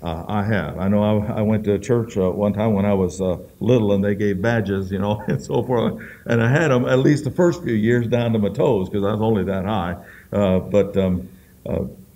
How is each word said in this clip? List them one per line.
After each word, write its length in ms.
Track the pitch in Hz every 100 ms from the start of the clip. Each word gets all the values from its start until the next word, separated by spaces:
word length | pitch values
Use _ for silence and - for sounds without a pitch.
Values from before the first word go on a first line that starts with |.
uh, 220 | 85 82 -
I 160 | 104
have." 360 | 101 101 73 78
I 100 | 98
know 120 | 104
I, 380 | 104 107 107 110
I 40 |
went 200 | 107 110 101
to 120 | 98
church, 380 | - 120 113 104
uh, 120 | 92
one 240 | 87 104
time 200 | 101 110
when 120 | 98
I 100 | 104
was, 260 | 98 90 90
uh, 160 | 92 82 - -
little, 320 | 107 123 104
and 100 | 101
they 140 | 101 98
gave 260 | 104 92
badges, 480 | 117 117 98 98 92
you 80 | 98
know, 240 | 101 107
<laughs> 40 | -
and 120 | 135
so 220 | - 131
forth. 400 | 123 120 220 - - - -
And 160 | 117
I 80 | 117
had 220 | 147 156
'em 140 | 127 127
at 120 | 131
least 240 | 139 147
the 80 | -
first 320 | - 175 170
few 120 | 127
years 340 | 110 107 120 113
down 240 | 120 117
to 80 | 113
my 80 | 101
toes, 400 | 107 131 104 92
'cause 160 | 104
I 80 | 98
was 80 | 107
only 240 | 110 113
that 200 | 101 95
high. 300 | 95 107 87 90 - - -
Uh, 260 | 101 98 92
but, 380 | - 101 95 98
um, 320 | 92 90 - - - -
uh, 200 | - - - - -